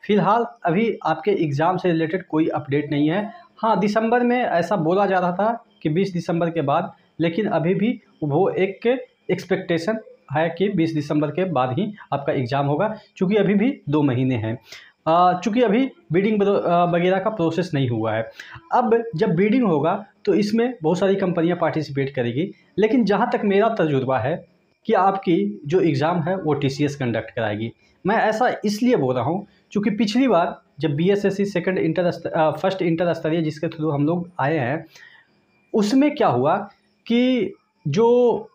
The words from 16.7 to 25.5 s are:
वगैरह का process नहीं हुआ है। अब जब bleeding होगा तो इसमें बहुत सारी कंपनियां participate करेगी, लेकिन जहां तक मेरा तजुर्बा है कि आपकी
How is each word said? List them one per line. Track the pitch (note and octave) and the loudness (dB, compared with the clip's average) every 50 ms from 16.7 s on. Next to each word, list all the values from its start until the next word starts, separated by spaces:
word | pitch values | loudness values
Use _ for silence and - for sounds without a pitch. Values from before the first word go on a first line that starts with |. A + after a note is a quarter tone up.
| E3+ E3+ F3 | 2 2 2
वगैरह | E3+ E3+ F3 E3+ F3+ F#3+ F#3+ | 2 2 2 2 2 0 2
का | F#3+ A3 | 0 -4
process | G#3+ G#3+ E3+ D#3+ D#3+ - E3+ F3 - | -2 0 -2 0 0 -2 -4 -2 0
नहीं | C#3 C3+ A#2+ | 0 0 0
हुआ | A#2+ A2 A2 A2 G#2+ | 0 -2 -2 -2 -2
है। | A2 A2+ - - - - - - - - - - | -2 -4 -6 -10 -20 -20 -20 -20 -20 -10 -2 0
अब | A#3 A#3 A3+ A3+ A#3 A#3 - - | 0 2 2 2 0 0 -4 -4
जब | D#3 G#3 G3+ E3+ | -2 0 0 2
bleeding | D#3 G3 G#3+ G#3+ C4 B3 | 2 2 2 2 2 2
होगा | G3+ E3 C#3+ - E3 F#3+ G#3 - - _ _ _ | 2 2 2 0 0 -2 -4 -6 -14 _ _ _
तो | G3+ F3+ | 0 2
इसमें | G#3 G3+ G#3 G#3+ A3+ A#3 B3+ B3 - | 2 2 0 0 0 0 0 -4 -2
बहुत | D#3 D#3 F3+ F3+ | 0 0 0 2
सारी | G3+ F#3+ G3 | 2 0 0
कंपनियां | G3 G3 F3+ E3+ F3 D#3+ E3+ F3+ F3 | 0 0 -2 0 0 0 0 0 0
participate | E3+ D#3 - D#3+ D3+ - C#3 C#3 C3+ C3+ | -2 -2 -2 -2 -6 -4 -4 -4 -4 -2
करेगी, | C#3 C3 A#2+ A#2+ A#2 C3 F3 G3+ - _ _ _ _ - | -2 -4 -4 -2 -2 -2 -4 -4 -8 _ _ _ _ 0
लेकिन | G3+ A3 A3+ C4 A3+ | 0 2 2 2 2
जहां | F#3 G#3 F#3+ A#3 A#3+ | 2 2 2 2 0
तक | - A#3+ A#3+ | 0 0 0
मेरा | G3+ F#3+ G3 G#3+ A#3 | 2 2 4 2 2
तजुर्बा | A3 - F3 D#3 D3 C3 A#2+ B2 C3 A#2+ | 2 0 0 0 0 0 0 0 -2 -2
है | A2 C3 E3 E3+ - _ _ _ _ _ _ _ _ | 0 -2 -4 -4 -8 _ _ _ _ _ _ _ _
कि | - | 0
आपकी | A3 G3 F3+ G3 G3 G3 - F#3+ E3 F#3 G3+ G#3 | 2 4 4 2 2 0 0 0 2 2 2 -2